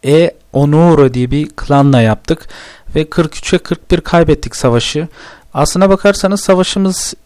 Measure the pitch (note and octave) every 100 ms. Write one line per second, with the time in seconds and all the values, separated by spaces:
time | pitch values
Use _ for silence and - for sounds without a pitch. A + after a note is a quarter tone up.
0 | C3+ D3+ C3+ - _ C3+ C#3+ D3+ E3+ D#3
1 | C3+ B2 B2 C#3+ D3+ - - C#3+ C#3 C3
2 | A2+ G#2+ - E3 - - - - - D#3
3 | D3+ - D#3 - - F3+ - E3+ _ E3
4 | - E3+ D#3+ D3 - - C3 A#2 - D3
5 | D#3+ - - - _ - D3 F#3 F#3+ F#3+
6 | G3+ G3+ F#3+ G3 - F#3 F#3 - F#3+ F#3
7 | - -